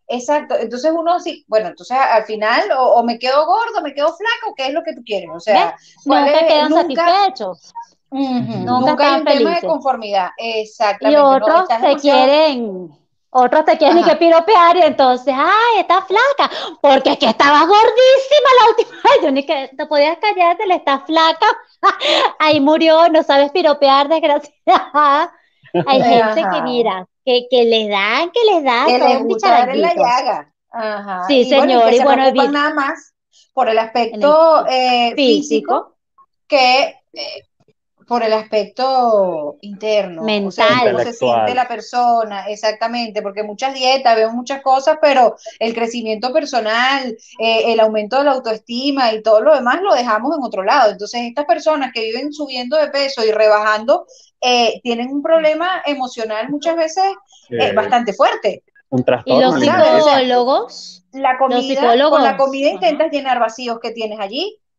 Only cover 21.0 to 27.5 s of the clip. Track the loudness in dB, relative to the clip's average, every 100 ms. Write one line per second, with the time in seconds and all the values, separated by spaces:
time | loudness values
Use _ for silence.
21 | -2 0 2 2 0 0 -8 _ -2 0
22 | 0 0 0 0 0 2 2 4 4 6
23 | 4 4 2 2 2 2 0 2 2 2
24 | 2 0 0 -2 -4 _ 0 0 0 0
25 | 2 2 -2 -8 _ _ _ -4 0 2
26 | 4 4 2 0 -2 -4 -4 -2 -2 -4
27 | -10 _ -2 -2 0